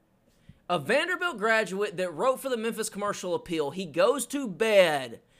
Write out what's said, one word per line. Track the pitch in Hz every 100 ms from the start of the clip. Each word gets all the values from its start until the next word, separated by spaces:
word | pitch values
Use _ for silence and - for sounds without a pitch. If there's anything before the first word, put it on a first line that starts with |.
| _ _ _ _ - - -
A | 175
Vanderbilt | 139 262 349 359 359 240
graduate | 214 220 196 190 202 175
that | 185
wrote | 151 247 254
for | 269
the | 247
Memphis | 220 220 208
Commercial | 196 208 - 185
Appeal, | 165 165 160 143
he | 180 185
goes | 143 202 277 -
to | 285 262
bed | 165 220 208 175 147 123 110 _ _